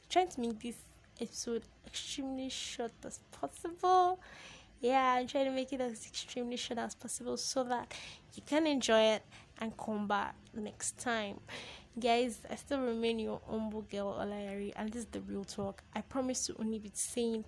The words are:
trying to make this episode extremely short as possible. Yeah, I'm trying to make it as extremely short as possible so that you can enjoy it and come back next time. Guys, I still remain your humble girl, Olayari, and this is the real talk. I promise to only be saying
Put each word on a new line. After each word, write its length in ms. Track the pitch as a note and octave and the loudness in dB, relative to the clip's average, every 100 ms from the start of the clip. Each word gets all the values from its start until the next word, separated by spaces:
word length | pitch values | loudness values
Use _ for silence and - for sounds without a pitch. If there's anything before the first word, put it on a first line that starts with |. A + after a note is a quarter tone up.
| - | 2
trying 200 | E4+ F4+ | 4 4
to 120 | - | 0
make 200 | A#3 A3 | -2 -2
this 160 | A#3+ A3+ - - - - | -8 -10 -16 -20 -20 -8
episode 440 | A3 - - A#3 - - - | -8 -6 -4 -4 -6 -18 -12
extremely 640 | - - - C4+ C4 C4 | -10 -8 -6 -4 -4 -4
short 440 | - - - A#3 - | -6 -6 -4 -6 -6
as 140 | - - - | -12 -12 -16
possible. 920 | - - - F4 F4 F4+ F#4 F4+ F#4 - - - - - - | -8 -8 -6 -8 2 8 8 8 4 -6 -18 -18 -18 -20 -2
Yeah, 360 | A#3+ C4+ C4 B3+ | 4 6 6 4
I'm 80 | B3 | 2
trying 180 | C#4+ | 2
to 60 | C4+ | 2
make 220 | C4 C4 | 2 -2
it 100 | C4+ | 0
as 240 | B3 A3 - | -2 -2 -8
extremely 500 | - - B3+ A#3+ A#3+ | -8 -6 -4 -2 -4
short 220 | - A#3 | -2 -2
as 160 | A3+ | -4
possible 420 | - A#3+ - A#3+ A#3+ | -6 -6 -6 -4 -2
so 260 | - C4+ | 0 0
that 280 | B3 B3 - - - - - | 0 -2 -2 -10 -12 -16 -16
you 80 | - - | -16 2
can 200 | D4 D#4+ | 4 6
enjoy 340 | C#4 G#3+ A3 | 4 6 8
it 220 | A3 G#3+ - - - - | 8 6 -2 -20 -20 -6
and 160 | A3 - | -6 -4
come 320 | - G#3+ G#3 | -4 -2 2
back 260 | G3+ G3+ - - | 2 0 -6 -12
next 440 | A#3 G#3 - - - | -8 -8 -6 -8 -4
time. 420 | B3+ A3+ G3+ - - - - - - A#3 | -2 0 -2 -8 -12 -12 -12 -16 -14 0
Guys, 420 | A#3+ A#3 B3+ G#3+ - | 4 6 4 -2 -8
I 60 | - | -10
still 240 | - C#4 | -2 0
remain 400 | B3+ A3+ A#3 A3+ | 2 2 0 0
your 200 | G#3+ G#3 - | -2 -4 -4
humble 340 | A3 A3 G#3+ | -4 -2 -4
girl, 360 | G#3 G3+ G3+ - | -6 -4 -2 -2
Olayari, 520 | G3+ G3+ G3+ G3+ G3+ | -4 -4 -6 -6 -6
and 180 | - G#3+ | -4 -6
this 100 | A#3 | -6
is 60 | A3 | -8
the 80 | G3+ | -8
real 240 | G3 G3+ | -6 -6
talk. 400 | G3 - G3 F#3+ - | -6 -4 -4 -6 -8
I 60 | G#3+ | -8
promise 440 | - C4+ B3+ B3+ - | -4 -2 0 0 -2
to 100 | - | -2
only 220 | A3 A3 | -2 -2
be 100 | G#3 | -6
saying 520 | - - B3 A#3 A3+ | -6 -2 0 0 0